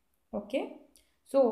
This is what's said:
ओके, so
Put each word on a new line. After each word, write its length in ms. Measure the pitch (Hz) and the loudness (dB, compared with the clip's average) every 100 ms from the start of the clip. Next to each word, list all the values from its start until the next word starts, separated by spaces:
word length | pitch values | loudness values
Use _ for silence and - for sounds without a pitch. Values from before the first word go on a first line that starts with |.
| _ _ - | _ _ -12
ओके, 340 | 214 - 277 - - - _ _ _ _ 277 | -10 -6 -6 -6 -14 -20 _ _ _ _ 2
so 80 | 247 | 2